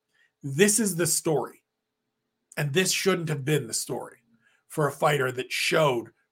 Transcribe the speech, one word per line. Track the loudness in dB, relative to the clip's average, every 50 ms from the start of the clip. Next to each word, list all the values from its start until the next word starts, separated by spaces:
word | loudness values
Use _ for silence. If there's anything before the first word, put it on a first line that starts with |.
| _ _ _ _ _ _ _ _
this | -10 -6 2 4 4 4 4 2
is | 0 0 0
the | 0 0 0
story. | -2 -2 0 0 0 0 -2 -4 -10 _ _ _ _ _ _ _ _ _ _ _ _ _ _ _ _ _ _ _ -6
And | -4 -4 0 2
this | 2 2 2
shouldn't | 0 0 0 0 0 0 -2 -4
have | -4 -4 -2
been | 0 0 0 -2 -4
the | -6
story | -8 -6 -6 -8 -8 -8 -10 -16 -20 _ _ _ _ _ _ _ _ _ _
for | -2 -2 -2 -2
a |
fighter | 0 2 2 2 4 2 2 0
that | -2 -4 -6 -6
showed | -4 -4 -2 0 2 4 4 4 2 0 -4 -8 -14 _ _ _